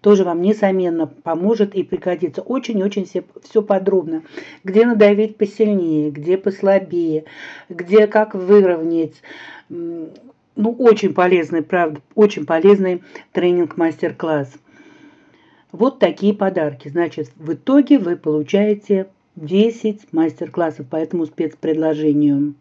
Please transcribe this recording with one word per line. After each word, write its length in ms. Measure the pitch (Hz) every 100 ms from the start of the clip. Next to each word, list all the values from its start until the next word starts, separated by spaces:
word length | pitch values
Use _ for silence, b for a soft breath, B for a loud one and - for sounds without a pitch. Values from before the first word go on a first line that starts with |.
Тоже 240 | 208 202 180
вам 160 | 170
несомненно 640 | 185 214 202 190 180 165 156
поможет 680 | - - 165 190 226 202
и 100 | 196
пригодится. 580 | - 180 180 165 165 135
Очень-очень 640 | - 254 247 214 196 202 185
всё, 180 | 185 - - -
всё 120 | 226
подробно. 600 | 208 190 190 190 156 160 B B B B 185
Где 200 | 196 240
надавить 520 | 220 208 202 214 214
посильнее, 720 | 196 - 214 202 170 156 151
где 260 | 147 160 190
послабее, 880 | 196 196 196 196 170 175 165 156 156 B B B B
где 380 | 175 175 214 214
как 280 | 214 214 202
выровнять. 840 | 180 208 190 170 165 165 156 _ B B B B _
М, 400 | 175 170 170 160 - - _ _ -
ну, 180 | 214 233
очень 360 | 240 214 190
полезный, 480 | 151 180 180 156 165
правда, 400 | 151 185 165 147 _ -
очень 300 | 208 180 151
полезный 560 | 160 190 196 185 180 B B B
тренинг-мастер-класс. 1160 | - 180 175 165 - 165 160 170 143 165 151 135 - b b b b b b b b b b b
Вот 280 | 165 247 -
такие 340 | 180 151 196
подарки. 560 | 202 190 180 151 135 147
Значит, 420 | 156 170 - 151 _
в 160 | 156
итоге 460 | 156 - 277 285 277
вы 160 | 175 175
получаете 920 | 156 151 147 196 208 208 - 190 190 _ _ -
десять 760 | 151 190 226 226 220 208 _
мастер-классов 760 | 160 160 - 156 - 165 156 131
по 80 | 160
этому 300 | 160 175 156
спецпредложению. 1300 | - 160 - 160 156 156 151 156 147 147 139 147 143